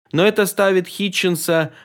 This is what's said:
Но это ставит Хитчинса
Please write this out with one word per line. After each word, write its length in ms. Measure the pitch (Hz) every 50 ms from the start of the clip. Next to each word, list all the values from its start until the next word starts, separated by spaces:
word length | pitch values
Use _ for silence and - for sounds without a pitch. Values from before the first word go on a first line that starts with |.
| _ _
Но 140 | - 156 190
это 220 | 220 214 220 202
ставит 420 | 190 - - 196 196 190 185 175 -
Хитчинса 840 | - - 202 190 175 - - 180 175 160 - 175 165 160 156 - - -